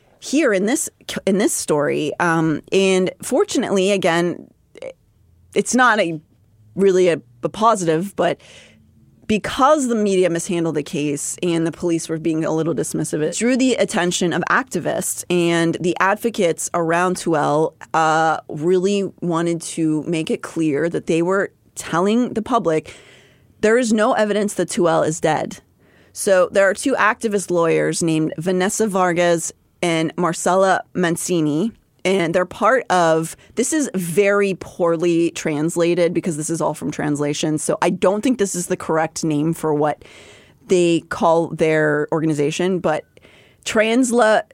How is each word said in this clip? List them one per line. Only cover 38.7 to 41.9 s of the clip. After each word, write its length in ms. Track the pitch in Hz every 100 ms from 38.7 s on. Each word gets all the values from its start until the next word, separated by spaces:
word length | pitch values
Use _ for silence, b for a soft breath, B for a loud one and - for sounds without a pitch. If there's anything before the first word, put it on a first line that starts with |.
| 180
correct 480 | - 160 160 - 160
name 280 | 147 160
for 200 | 160 156
what 320 | 147 151 - B B B B B B -
they 340 | 180 170 165 -
call 400 | - 175 165 165
their 580 | 160 160 156 151